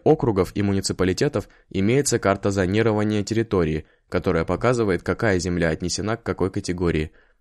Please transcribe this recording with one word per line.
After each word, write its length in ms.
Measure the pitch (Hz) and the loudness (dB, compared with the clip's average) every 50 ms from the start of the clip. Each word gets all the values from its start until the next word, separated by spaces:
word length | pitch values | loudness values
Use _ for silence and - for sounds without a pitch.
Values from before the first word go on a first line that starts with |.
| - | 4
округов 480 | 131 151 151 - 123 104 95 90 - - | 4 4 4 2 0 2 2 0 0 0
и 80 | - | -2
муниципалитетов 840 | 101 101 98 98 95 - 92 - 92 92 92 - - 147 - 107 - - - - _ - | 0 2 2 0 0 -2 -2 0 0 0 2 2 0 0 0 -2 -6 -6 -12 -20 _ -6
имеется 520 | - 95 98 104 120 139 135 - 120 113 | -2 0 2 2 2 2 2 2 0 0
карта 320 | - 101 98 98 - 101 | 2 2 0 0 0 -2
зонирования 720 | 98 98 92 87 98 110 113 113 107 104 104 107 107 107 101 | 0 0 0 0 2 2 2 2 2 0 0 0 0 -2 -2
территории, 640 | - 110 110 113 110 - 95 85 78 78 78 - - _ _ _ - | -2 -2 -2 -2 0 0 0 0 0 0 -4 -6 -10 _ _ _ -6
которая 360 | - 90 85 98 87 82 82 | -4 -2 0 0 0 0 0
показывает, 580 | 85 90 85 - 117 127 117 113 101 90 87 | 0 -2 0 0 0 0 2 0 0 0 0
какая 380 | - - 90 - - 113 95 90 | 0 -2 -2 0 0 0 2 0
земля 300 | 82 92 87 87 82 82 | 0 -2 -2 0 0 0
отнесена 460 | 80 78 90 87 - - 90 104 113 | 0 -2 -4 -4 -4 -4 -4 -4 -6
к 60 | 110 | -6
какой 280 | - - 92 - 87 95 | -4 -6 -4 -2 -2 -2
категории – 600 | - 104 98 - 90 90 92 85 80 80 78 - - - _ _ _ _ | -2 -4 -6 -6 -4 -2 0 0 0 0 -2 -4 -8 -16 _ _ _ _